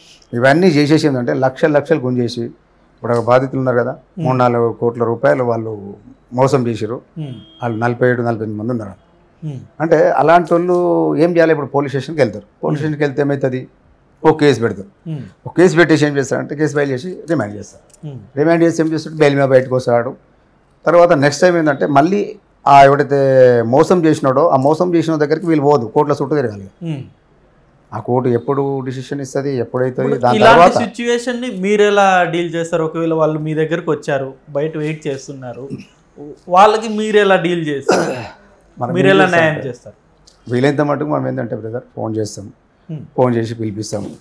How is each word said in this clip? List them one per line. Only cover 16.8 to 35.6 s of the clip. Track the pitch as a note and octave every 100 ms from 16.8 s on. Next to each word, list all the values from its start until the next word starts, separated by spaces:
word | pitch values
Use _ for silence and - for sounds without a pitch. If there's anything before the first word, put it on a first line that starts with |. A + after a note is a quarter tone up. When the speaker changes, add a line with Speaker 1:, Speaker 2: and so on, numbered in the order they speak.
| C#3+
Speaker 1:
చేసి | B2+ F#3 F3+ -
రిమాండ్ | D#3+ G#2
చేస్తారు. | G#2 G2 - _ _ D3+
Speaker 2:
Hmm. | C3 G2 C3+
Speaker 1:
రిమాండ్ | D#3 E3
చేసి | E3 E3
ఏం | D#3+
చేస్తాడు? | D#3+ D#3+ D#3
బెయిల్ | D3+ C#3
మీద |
బయటకు | C3+ C3 B2 B2+
వస్తాడు. | B2+ A#2+ A#2+ E3 _ _ _ _ _ _ -
తర్వాత | F3 E3+
నెక్స్ట్ | D#3+ C#3+ C#3+
టైమ్ | F3+ F3
ఏంటంటే, | D#3 C#3 E3+
మళ్ళీ | C#3 D#3 G3+ G3+ - _ _ -
ఆ | C#3
ఎవడైతే | C#3 C#3+ C#3+ C#3 C3+ C3 B2+ A#2+
మోసం | A2+ C3 D#3+ F#3
చేసినాడో, | D#3 D3+ C#3+ C3 E3
ఆ | C3+
మోసం | C3+ D#3+ F3+
చేసిన | E3+ D#3 D#3
దగ్గరికి | D3 G3 E3
వీళ్ళు | D#3+
పోదు, | C#3 D3 A2
కోర్టుల | D3 D3 C#3+
చుట్టూ | C#3 D3+
తిరగాలి. | B2 G2+ F#2+ _
Speaker 2:
Hmm. | E3+ C#3+ G2+ _ _ _ _ _ _ _ _
Speaker 1:
ఆ | A2
కోర్టు | A2 B2 B2+
ఎప్పుడు | A#2+ A#2+ C#3 C#3 C#3
డిసిషన్ | B2+ B2+ C3+ C#3+
ఇస్తది, | C3+ C#3+ C#3 C3
ఎప్పుడైతుంది, | A#2 B2+ B2+ B2+ C3
Speaker 2:
ఇప్పుడు | C#3
Speaker 1:
దాని | B2 B2
Speaker 2:
ఇలాంటి | A3
Speaker 1:
తర్వాత | A3+ F3+ - A3+
Speaker 2:
సిచ్యువేషన్ని | - A#3+ A#3+ A#3+ A#3+ B3
మీరు | F#3+ F#3+ G#3
ఎలా | G#3 G3+ G3 F#3 E3+
డీల్ | E3+ F3
చేస్తారు? | E3 E3 E3+
ఒకవేళ | D#3+ D#3+ E3
వాళ్ళు | D#3+ D#3 D#3
మీ | D#3
దగ్గరకు | D#3 D#3 E3+ E3+
వచ్చారు, | D3 - C#3 C3+ C3 -
బయట | C#3+ D#3 D#3+
వెయిట్ | D3+ D#3 D#3
చేస్తున్నారు, | C3+ - C#3 B2+ A#2